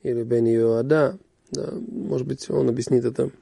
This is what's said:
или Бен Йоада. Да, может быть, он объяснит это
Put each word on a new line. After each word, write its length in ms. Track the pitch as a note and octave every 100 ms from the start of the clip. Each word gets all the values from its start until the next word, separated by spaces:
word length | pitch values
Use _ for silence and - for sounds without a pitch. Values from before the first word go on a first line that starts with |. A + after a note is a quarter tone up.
или 200 | B2+ A#2+
Бен 240 | A#2 A#2+ A#2
Йоада. 680 | A2+ A2+ A2+ B2+ D#3 C#3+ F#3+ _ _ _
Да, 220 | - -
может 560 | - - - - C3+ C3+
быть, 220 | C3+ -
он 180 | - C3
объяснит 380 | A#2+ A#2+ B2+ A#2+
это 260 | - - -